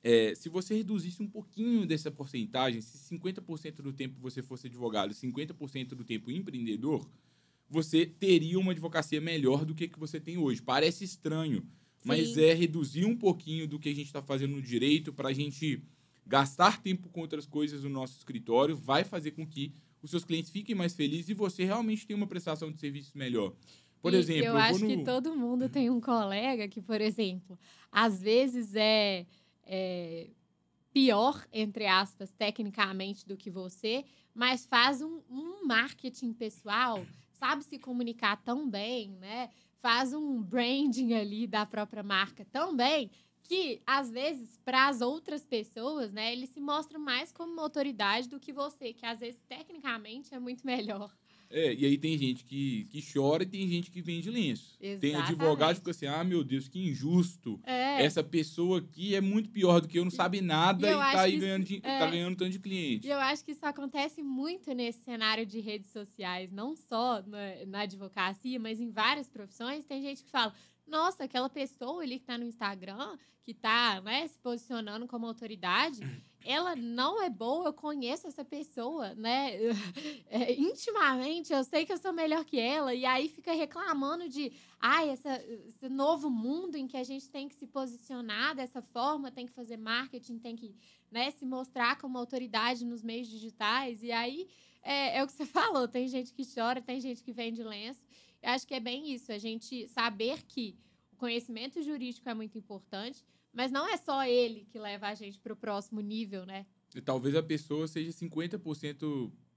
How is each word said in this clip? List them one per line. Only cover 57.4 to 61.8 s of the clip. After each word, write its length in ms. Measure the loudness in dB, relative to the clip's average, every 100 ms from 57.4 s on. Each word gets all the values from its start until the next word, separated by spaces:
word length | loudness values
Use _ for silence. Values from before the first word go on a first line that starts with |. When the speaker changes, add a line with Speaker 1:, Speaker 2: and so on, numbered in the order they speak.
| -8 -8 -4
Speaker 2:
É. 360 | 0 2 4 4
Speaker 1:
Essa 180 | 4
pessoa 540 | 0 0 -2 0 2 2
aqui 360 | -2 -6 0 2
é 40 |
muito 300 | 4 2 0
pior 320 | 4 8 8
do 60 | 8
que 120 | 0
eu, 60 | 0
não 60 |
Speaker 2:
E, 40 | 2
Speaker 1:
sabe 240 | 2 2
nada 480 | 2 6 6 6 4
Speaker 2:
e 40 |
eu 60 | 4
Speaker 1:
e 40 |
tá 60 | 6
Speaker 2:
acho 80 | 6
Speaker 1:
aí 140 | 6
Speaker 2:
que 60 | 4
Speaker 1:
ganhando 240 | 2 0
Speaker 2:
isso, 100 | 0
Speaker 1:
din-, 80 | -2